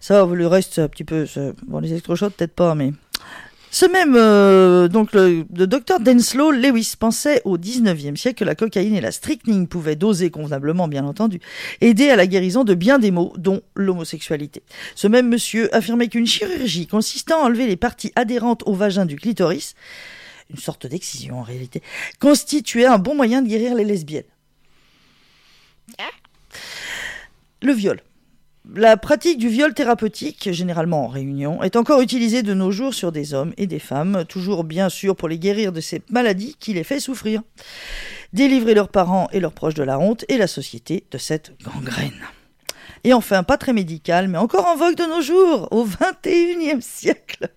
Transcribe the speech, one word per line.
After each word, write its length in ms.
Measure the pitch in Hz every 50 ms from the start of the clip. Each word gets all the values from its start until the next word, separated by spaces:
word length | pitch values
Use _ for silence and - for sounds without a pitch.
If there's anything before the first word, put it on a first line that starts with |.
Ça, 260 | - - 196 208 190
le 200 | 175 175 175 170
reste, 280 | 170 175 190 180 - -
c'est 80 | -
un 60 | 156 143
petit 160 | - - 160
peu, 200 | - 160 160 151
c'est, 300 | 135 - 143 139 135 - - -
bon, 140 | - - 151
les 100 | 156 160
électrochocs, 440 | 165 170 - - 170 175 202 202 190
peut-être 200 | - 180 165 _
pas, 200 | - 180 170 160
mais. 180 | 151 139 131 147 - _ _ - - - - - - - - _ _ - _ -
Ce 120 | - 359
même, 300 | 359 359 381 359 302 254
euh, 720 | 233 226 220 208 202 202 196 190 190 185 185 180 180 180
donc 260 | 175 175 220 220 -
le, 340 | - 202 190 185 175 165 156 - 175
le 100 | 170 185
docteur 320 | 190 233 277 233 - 370 349
Denslow 520 | 214 247 254 240 220 - - 254 294 320
Lewis 420 | 294 247 240 277 254 226 220 - - -
pensait 420 | 226 226 226 - - 294 294 254 -
au 100 | 196 185
dix-neuvième 600 | 170 170 202 247 254 233 202 175 151 143 143 143 -
siècle 220 | - 247 254 -
que 40 | 208
la 100 | 160 151
cocaïne 400 | - 220 220 - 202 185 214 214
et 60 | 190
la 120 | 135 107
strychnine 540 | - - - - 311 247 _ 233 214 190 180
pouvaient 300 | - - 180 156 156 156
doser 340 | 147 175 220 214 165 185 170
convenablement, 580 | - 156 151 147 147 139 139 147 165 180 180 156
bien 180 | 143 139 139
entendu, 340 | 143 143 - 214 226 190 170 - - - - - - - -
aider 300 | - 233 226 196 277 294
à 60 | 262
la 100 | 208 180
guérison 380 | 190 180 190 180 185 175 247 269
de 100 | 214 185
bien 240 | 175 170 220 277 277
des 120 | 220 202
maux, 220 | 180 175 175 - - -
dont 240 | 160 190 190 196 _ _ _
l'homosexualité. 880 | - 196 190 185 175 160 - - 151 - - 165 147 147 147 _ - _ _ - - - - -
Ce 120 | - -
même 200 | 202 220 247 254
monsieur 480 | 240 233 240 - - - 220 226 - -
affirmait 340 | 220 - - 233 240 247 233
qu'une 180 | - 233 233
chirurgie 600 | 233 - - 427 392 359 302 262 220 151 175 165
consistant 560 | - - 214 214 - - 277 - - 320 320
à 40 | 302
enlever 200 | 240 240 220 262
les 100 | 233 185
parties 360 | 170 - 240 - - - 214 _
adhérentes 480 | 220 247 208 247 240 208 240 233 233 -
au 80 | - 202
vagin 320 | 180 208 208 180 202 190
du 100 | 165 143
clitoris, 580 | 143 - 233 226 - 190 156 175 277 - - - _ - - - - - - - - - - - - _ _
une 80 | 135 131
sorte 280 | - - 147 _ -
d'excision 520 | 131 135 190 - - - 131 127 135 127 127
en 40 |
réalité, 400 | 120 107 123 127 131 127 - - _ - - - - - - _
constituait 640 | - 277 294 - - - 285 302 - - - 233 240
un 140 | 262 247 202
bon 160 | 180 233 302
moyen 260 | 285 254 220 240 269
de 80 | 269 220
guérir 260 | 214 220 226 247 247
les 100 | 233 208
lesbiennes. 400 | 214 208 185 156 143 151 135 - _ _ _ _ _ _ _ _ _ _ _ _ _ _ _ _ _ _ _ _ _ _ _ _ _ _ _ _ _ _ _ _ _ - - 208 302 - _ _ _ _ _ _ _ - - - - - - - - - - - - - - - - _ _ _ _ _ _
Le 100 | - 262
viol. 280 | 285 226 202 185 120 - _ _ _ _ _ _ _ _ _ _ _ _ _ - -
La 200 | 180 220 226 220
pratique 420 | 214 - - 294 294 - 339 339 247
du 100 | 220 240
viol 260 | 214 240 294 311 -
thérapeutique, 760 | - - 226 240 - 220 214 - - 247 302 302 _ - 202
généralement 520 | 175 160 180 180 170 170 160 175 170 151 131
en 40 | 113
réunion, 560 | 123 139 135 139 139 139 143 147 - - -
est 100 | 185 -
encore 260 | 233 233 - 302 262
utilisée 440 | 254 208 240 254 233 226 220 254 226
de 100 | 202 202
nos 160 | 190 190 185
jours 240 | 202 190 262 269 226
sur 160 | - - 170
des 240 | 165 151 143 143 147
hommes 180 | 135 135 135 -
et 100 | - 196
des 140 | 185 165 151
femmes, 440 | - - 131 139 156 190 202 185 165 -
toujours 340 | - 190 180 190 208 170
bien 260 | 170 156 156 175 196 185
sûr 280 | - - - 190 190
pour 120 | - - 160
les 100 | 160 165
guérir 320 | 165 196 202 208 220 190
de 80 | 175 160
ces 200 | 156 - - 160 - _
maladies 460 | 196 247 247 220 196 185 208 262 - _
qui 120 | - -
les 120 | 208 175 160
fait 160 | - 277 285
souffrir. 420 | - - 262 214 - 214 220 214 220 _ _ - - - - - - - - - - - - - - _
Délivrer 420 | - 190 277 277 269 262 226 226 220
leurs 140 | 208 196 185
parents 400 | - 202 180 170 190 190 170 -
et 80 | - 196
leurs 120 | 165 156
proches 220 | - - - 156 156
de 80 | 151
la 160 | 143 131 131 139
honte 260 | 165 202 220 220 - -
et 100 | - 247
la 80 | 202
société 580 | 160 - - 135 - - 120 _ - 156 196 _ _
de 80 | - 127
cette 340 | - - 156 156 _ - - _ -
gangrène. 480 | - - 139 135 131 - - 143 139 - - - - - _ _ _ _ _ _ - - - - - - -
Et 100 | _ 226
enfin, 300 | 254 240 - - 202 190
pas 160 | 180 - 277 294
très 140 | - -
médical, 560 | 247 214 190 160 165 156 _ - 170 175 190 190
mais 100 | 180 160
encore 280 | 214 240 - 381 370
en 100 | 349 339
vogue 200 | 277 320 349 330
de 80 | 330 349
nos 180 | 330 320 339
jours, 440 | 302 247 339 370 381 349 311 220 160 -
au 100 | - 220
vingt 420 | 240 214 175 165 311 370 359 _ -
et 280 | - - 339 339 349
unième 300 | 349 349 330 285 311 247
siècle. 680 | 233 - - - - - - - _ - - _ - - _